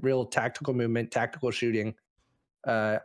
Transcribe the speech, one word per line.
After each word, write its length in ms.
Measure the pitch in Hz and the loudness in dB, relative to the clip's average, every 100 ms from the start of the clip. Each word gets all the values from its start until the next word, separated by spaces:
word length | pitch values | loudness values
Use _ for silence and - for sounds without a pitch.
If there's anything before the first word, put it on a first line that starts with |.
real 240 | 131 131 117 | 0 2 2
tactical 480 | - 117 - 139 | 0 0 -2 -2
movement, 380 | 127 117 117 113 | 0 2 0 0
tactical 400 | 123 117 - 123 | 0 -2 -2 -4
shooting, 420 | 110 120 110 107 - _ _ _ _ _ _ - | 0 0 0 -2 -6 _ _ _ _ _ _ -2
uh, 320 | 113 107 107 | 0 2 0